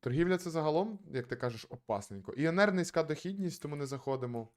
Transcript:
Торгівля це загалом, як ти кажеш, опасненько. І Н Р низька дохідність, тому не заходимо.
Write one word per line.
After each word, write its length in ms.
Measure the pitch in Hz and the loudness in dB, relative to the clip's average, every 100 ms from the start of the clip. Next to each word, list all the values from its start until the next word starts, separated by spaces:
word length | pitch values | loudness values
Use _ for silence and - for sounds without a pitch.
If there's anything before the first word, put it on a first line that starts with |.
Торгівля 380 | 127 127 175 185 | 0 2 4 2
це 120 | 180 | 0
загалом, 480 | 160 156 156 208 208 160 | 0 4 4 2 -4 -6
як 140 | 123 123 | -6 -4
ти 100 | 123 | -2
кажеш, 300 | 123 113 - | -2 -4 -12
опасненько. 600 | 123 - 104 - 101 92 | -16 -4 -4 -2 -12 -10
І 120 | - | 0
Н 160 | 156 175 | 2 6
Р 120 | 208 | 6
низька 300 | 185 170 - | 6 2 0
дохідність, 600 | 160 156 180 196 185 - | 0 0 -4 -2 -4 -4
тому 140 | 147 147 | -6 -6
не 100 | 143 | -4
заходимо. 640 | 135 135 131 123 120 113 | -4 -2 -2 -2 -4 -8